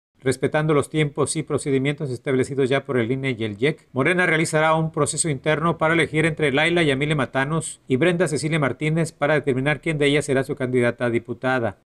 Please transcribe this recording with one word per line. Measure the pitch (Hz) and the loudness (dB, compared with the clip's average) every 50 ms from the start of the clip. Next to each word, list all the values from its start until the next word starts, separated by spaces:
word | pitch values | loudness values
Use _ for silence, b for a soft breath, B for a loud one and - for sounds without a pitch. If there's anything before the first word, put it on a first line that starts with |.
| _ _ _ _ | _ _ _ _
Respetando | - 131 127 - - 131 - 156 151 156 156 | -4 -4 -2 0 -2 -2 0 0 0 2 2
los | 143 131 - | 0 0 0
tiempos | - 156 156 147 143 - 143 - - | 0 -2 -2 -2 0 -2 -2 -2 -2
y | 165 143 | -6 -4
procedimientos | - 151 135 - 151 135 131 131 143 147 139 160 131 | -4 -4 -4 -2 0 0 0 0 0 -2 -4 -6 -8
establecidos | 127 117 - 151 131 131 120 - 139 131 139 120 | -8 -8 -4 -2 0 0 0 -2 0 -2 0 0
ya | 139 139 139 | 0 -2 -2
por | - 131 123 | -2 -2 -2
el | 117 113 | 0 0
ine | 131 135 135 135 127 104 | -2 -4 -2 -4 -4 -4
y | 113 | -4
el | 110 104 101 | -6 -4 -2
yec, | 120 151 156 - _ _ - | -2 -2 -2 -4 _ _ -2
Morena | 127 135 160 185 175 180 | 0 0 2 2 2 2
realizará | 175 160 156 165 156 - 156 156 160 160 | 2 2 0 0 0 0 2 2 4 2
un | 160 160 160 | 2 0 -2
proceso | - 156 143 139 - 143 - 170 | 0 0 0 0 0 -2 -2 -2
interno | 143 127 - 156 151 147 156 170 160 165 | -4 -2 0 0 0 0 0 -2 0 0
para | 160 156 165 | 0 0 2
elegir | 170 151 - - 156 156 | 2 0 0 0 0 0
entre | 165 151 156 156 143 | 0 0 0 -2 0
Laila | 123 143 156 165 170 175 | 2 2 2 2 2 2
Yamile | 170 147 135 131 147 151 160 | 2 2 2 0 0 0 0
Matanos | 147 127 - - 135 135 139 160 160 - - - - _ - | 0 -2 -2 0 -2 -2 0 -2 -2 -4 -6 -12 -14 _ -2
y | 131 123 | 0 2
Brenda | 156 180 180 170 180 143 | 4 2 2 2 0 0
Cecilia | 151 135 151 156 160 160 | 0 -2 -2 -2 0 0
Martínez | 147 127 123 - 151 156 156 170 160 156 | 0 0 -2 -2 -2 -2 0 0 -2 -2
para | - _ 143 143 147 | -2 _ 0 2 2
determinar | 147 135 147 127 127 131 147 151 - | 2 2 0 0 0 0 0 -2 -2
quién | - 170 160 143 | -2 -4 -2 2
de | 147 143 | 2 2
ellas | 143 151 143 | 2 2 0
será | - 135 131 131 | 2 0 0 0
su | - 143 | -2 -4
candidata | - 131 127 127 127 120 120 120 - 123 | -6 -4 0 2 2 2 2 0 0 -2
a | 120 | 0
diputada. | 117 117 - - 117 - - 127 131 127 117 110 - - _ _ | 0 -2 -2 -4 -10 -4 -2 -2 0 0 -2 -2 -4 -6 _ _